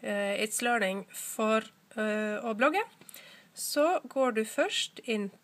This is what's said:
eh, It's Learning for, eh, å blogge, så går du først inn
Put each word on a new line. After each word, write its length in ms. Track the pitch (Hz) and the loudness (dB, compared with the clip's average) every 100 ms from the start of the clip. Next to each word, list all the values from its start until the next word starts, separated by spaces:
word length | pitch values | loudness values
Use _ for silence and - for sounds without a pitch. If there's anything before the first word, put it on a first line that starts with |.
eh, 340 | 226 202 202 202 | -6 -2 -2 -2
It's 160 | 214 - | -2 0
Learning 460 | 240 240 190 196 185 | 0 2 0 -2 -8
for, 520 | - - - 220 220 220 _ _ - | -12 -10 -2 2 2 0 _ _ -4
eh, 400 | 214 214 214 208 | -2 0 -2 -4
å 100 | 233 | -4
blogge, 280 | 214 262 359 466 - - - - - - | 2 4 4 -2 -8 -20 -20 -20 -20 -20
så 520 | - - 294 302 359 - | -10 -4 4 4 4 0
går 280 | - 262 | 0 2
du 100 | 220 | 2
først 560 | 220 - 349 415 - - - | -2 0 0 0 -4 -8 -4
inn 240 | 220 202 - | -2 -4 -8